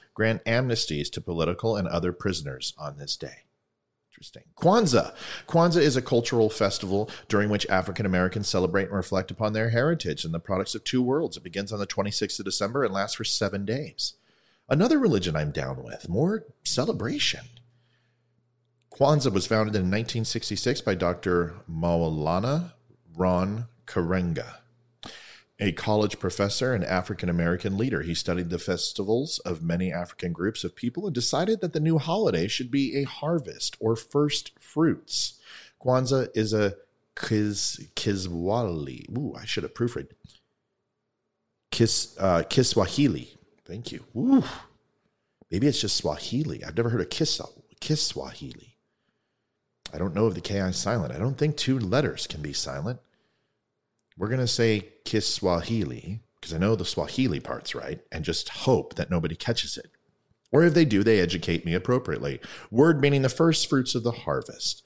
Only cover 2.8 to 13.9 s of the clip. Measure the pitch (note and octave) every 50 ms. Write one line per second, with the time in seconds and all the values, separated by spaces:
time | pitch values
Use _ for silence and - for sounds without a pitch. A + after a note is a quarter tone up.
2.8 | D2+ D2 C#2+ C#2+ C#2+ C#2+ - - C#2 C2+ - - _ _ _ _ _ _ _ _
3.8 | _ _ _ _ _ _ _ - - - - - - _ _ - - E3+ G3+ A#3+
4.8 | A3 D3+ B2 A2 - - - - - - - - - - - E3 E3 F3 D#3+ F3
5.8 | C#3+ D3+ B2 B2+ A#2+ - C3 A#2 A#2 - C3 A#2 A2 G#2+ - - A2 G2 - -
6.8 | G#2 F#2 G2 G2+ A2 - - - - - G#2+ G2+ G#2 G#2 G#2 G2+ - - F#2+ F#2
7.8 | F2 G2+ F2 - G#2+ G2 F#2 F2+ F#2 F#2 - A2 G2+ - - F#2 F#2 F2 F2 G2
8.8 | G2 - G2 F#2+ F2+ - G2 F#2 F#2 - G2 - A2 G#2+ G#2+ A2 A2 A#2 A2+ A#2
9.8 | C3 D#3 E3+ D#3+ - F2+ D2 - - D#2+ E2 E2+ - - F#2+ F#2 G2 - - A2
10.8 | - - - B2+ B2+ B2 C3+ D#3 E3 G#2 - - - F2+ E2+ G2 G2+ G2+ A2 G2+
11.8 | G2+ - - - G2+ G2+ - - G#2+ G2 - - G2 G2 - - G2+ G#2 A#2+ C#3+
12.8 | C3+ G#2 F#2+ G2 G2 G#2 - - A2 - - - A2 G2 G2 G2 G2 G2 A#2 C#3
13.8 | D3+ -